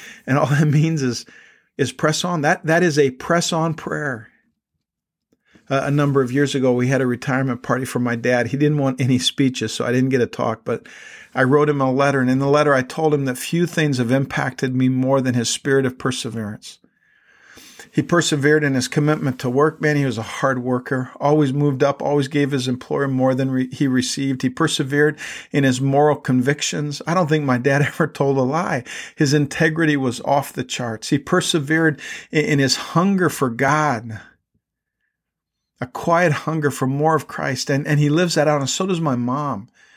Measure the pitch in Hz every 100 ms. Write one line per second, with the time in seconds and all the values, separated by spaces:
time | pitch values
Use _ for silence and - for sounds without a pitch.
0 | - - - 135 135 143 151 147 156 160
1 | 131 113 - - - _ _ - 131 -
2 | 156 156 180 175 147 180 - 170 175 143
3 | 139 127 - 170 170 165 165 160 - 151
4 | 147 117 110 _ _ _ _ _ _ _
5 | _ _ _ _ _ _ - 139 139 147
6 | 143 139 123 135 143 143 127 123 123 135
7 | 127 120 - 131 135 120 - 127 131 123
8 | 123 117 120 123 117 135 147 147 135 131
9 | 127 127 - - 135 127 110 - - 123
10 | 131 131 113 - 117 110 - 117 - -
11 | - - - 131 127 147 151 143 131 131
12 | 143 139 127 131 139 147 147 135 127 -
13 | 156 147 135 127 - 170 170 170 151 127
14 | 117 131 135 147 139 - 131 127 131 127
15 | 131 135 127 123 113 - 143 135 131 127
16 | 135 123 127 117 104 107 - - _ _
17 | _ _ _ _ - - - - - -
18 | 131 170 160 147 143 151 147 131 120 156
19 | 147 151 135 127 127 127 151 151 151 147
20 | 135 113 104 - 135 127 123 123 123 131
21 | 127 - 143 156 143 143 147 131 143 139
22 | 139 147 131 143 139 139 123 123 - 143
23 | 139 131 131 131 135 131 127 - 139 127
24 | 120 - 135 131 131 127 160 - 135 147
25 | 151 151 - - - 147 135 127 139 139
26 | 151 147 - 127 127 143 - 170 147 143
27 | - 180 156 156 143 123 135 139 139 -
28 | 160 - 139 135 127 156 208 139 - -
29 | - - 147 147 143 - 160 160 160 147
30 | 131 123 - 143 - - 127 - 120 110
31 | - 143 - 180 - 165 139 160 160 143
32 | - - - 160 147 143 135 - - 165
33 | 190 190 165 - 131 117 135 151 151 117
34 | 117 107 - _ _ _ _ _ _ _
35 | _ _ _ _ _ _ _ - - -
36 | 170 170 175 139 - 160 147 131 131 139
37 | 160 156 - - 143 127 - 139 147 147
38 | 147 156 180 160 147 147 135 - 190 175
39 | 156 123 123 135 147 104 113 _ _